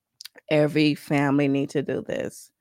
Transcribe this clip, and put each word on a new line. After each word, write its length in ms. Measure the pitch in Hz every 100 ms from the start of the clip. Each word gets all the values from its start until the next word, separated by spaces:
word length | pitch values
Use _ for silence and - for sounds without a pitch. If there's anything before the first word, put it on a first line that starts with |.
| _ _ - - -
every 440 | 151 151 143 151
family 540 | 143 - 147 143 143 143
needs 240 | 139 143
to 100 | 151
do 200 | 135 127
this. 480 | - - - - - _